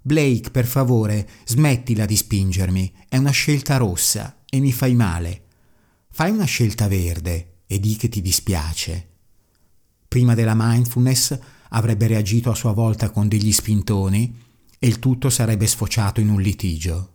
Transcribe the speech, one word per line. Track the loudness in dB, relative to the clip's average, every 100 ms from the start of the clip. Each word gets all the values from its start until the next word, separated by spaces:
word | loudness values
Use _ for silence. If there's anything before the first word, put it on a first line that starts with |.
"Blake, | 0 2 2 0 -2
per | -2
favore, | 0 0 2 2 2 -2 -4 -12
smettila | -4 2 2 2 0 -2 0
di | -2
spingermi, | 0 0 0 0 0 0 -2 -6 _
è | 0
una | 2
scelta | 0 0 0 0 0
rossa | 2 0 -2 -2 -6 -14 -4
e | 0
mi | 0
fai | 2 2
male. | 2 2 0 -4 -8 -14 _ _ _ _ _ _
Fai | -4 -2
una | 0
scelta | -2 0 -2 0 -2
verde | 0 -2 -4 -4 -6 -8 -20 _
e | -4
di | -2 -2
che | -4
ti | -4
dispiace." | -2 -2 -2 -2 -2 -6 -6 -8 -12 _ _ _ _ _ _ _ _ _ _
Prima | 2 4
della | 4 2
mindfulness | 2 2 2 0 0 2 2 -2 -4 -10 -20 -6
avrebbe | -2 0 2 2
reagito | 2 2 0 0
a |
sua | -2 -2
volta | 0 0 0 -2
con | 0 2
degli | 2 2
spintoni | 0 0 0 2 0 2 0 -2 -6 -20 _ _ _
e | 0
il | 0
tutto | 0 0 0
sarebbe | 0 0 2 0
sfociato | 0 -2 0 0 0
in | 2
un | 2
litigio. | 0 -2 -4 -4 -4 -4 -8